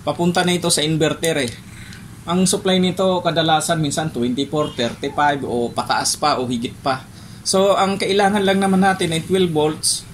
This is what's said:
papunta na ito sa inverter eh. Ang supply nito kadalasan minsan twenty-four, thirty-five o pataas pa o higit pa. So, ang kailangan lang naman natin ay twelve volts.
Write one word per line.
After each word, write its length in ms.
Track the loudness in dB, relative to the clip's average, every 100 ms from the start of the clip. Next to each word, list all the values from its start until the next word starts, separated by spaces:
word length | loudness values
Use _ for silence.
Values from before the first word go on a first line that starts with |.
papunta 400 | -4 0 0 2
na 80 | 0
ito 160 | 0 0
sa 160 | 0
inverter 640 | 0 2 0 0 -2 -2 -2
eh. 60 | -6 -16 -18 -18 -18 -18 -16 -4
Ang 160 | 0
supply 320 | 2 0 0 2
nito 480 | 2 2 0 2
kadalasan 560 | 0 0 2 2 2 0
minsan 320 | 0 0 -4
twenty-four, 640 | -2 -2 0 -2 0 -2 -2
thirty-five 720 | -4 -2 -6 0 0 0 -2
o 240 | -2 -2
pataas 480 | -4 -2 -2 -2 0
pa 160 | 0 0
o 80 |
higit 320 | -2 -4 -6 -6
pa. 320 | -4 -4 -6 -20 -18 -10 -2
So, 320 | 2 4 4
ang 160 | 2 0
kailangan 480 | 0 4 4 4
lang 160 | 2 2
naman 240 | 4 4
natin 320 | 4 4 0 -2
ay 80 |
twelve 300 | 0 2 2 2
volts. 480 | 2 0 -2 -4 -8